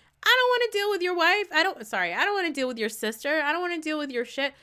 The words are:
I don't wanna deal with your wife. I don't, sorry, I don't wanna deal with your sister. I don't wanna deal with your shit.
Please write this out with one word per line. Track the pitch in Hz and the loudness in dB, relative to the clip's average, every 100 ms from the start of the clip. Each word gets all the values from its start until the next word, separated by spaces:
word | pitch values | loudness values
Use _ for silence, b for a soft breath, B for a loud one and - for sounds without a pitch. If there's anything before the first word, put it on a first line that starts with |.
| b _ | b _
I | - 494 | 4 6
don't | 494 494 | 6 4
wanna | 466 | 2
deal | 403 403 | 0 0
with | 392 | 0
your | 359 | 0
wife. | 349 330 403 392 | 2 4 2 2
I | 311 | 0
don't, | 370 294 | 0 -2
sorry, | 220 202 175 | -4 -2 -2
I | 190 | 0
don't | 359 | 0
wanna | 403 339 | 0 -2
deal | 269 254 | -2 -4
with | 233 | -2
your | 208 | -6
sister. | - 214 220 285 311 | -4 -6 -4 -2 0
I | 285 | 0
don't | 330 | 0
wanna | 359 339 | -2 -4
deal | 311 302 | -4 -4
with | 285 | -4
your | 247 | -4
shit. | 233 - 277 B | -4 -4 -4 B